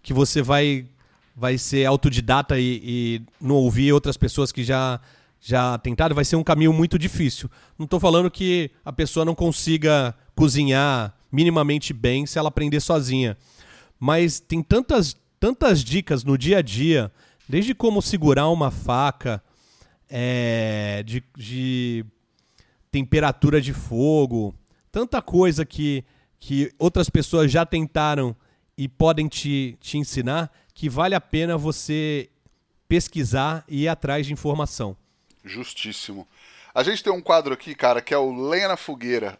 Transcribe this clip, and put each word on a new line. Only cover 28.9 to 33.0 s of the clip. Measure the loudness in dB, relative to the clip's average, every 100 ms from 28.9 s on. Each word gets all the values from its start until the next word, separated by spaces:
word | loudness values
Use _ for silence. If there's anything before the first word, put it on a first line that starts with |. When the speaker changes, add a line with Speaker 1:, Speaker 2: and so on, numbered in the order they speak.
| 0 2 2 -2
Speaker 1:
te, | -4 -4 -2 -4 -8
te | -8 -6
ensinar, | -4 -4 -2 -2 -4 _ _
que | -8 -6
vale | -2 0 0
a |
pena | -2 -2 0 -2
você | -2 -4 -4 -4 -2 -4 -8 _ _ _ _ _ 0
pesquisar | 0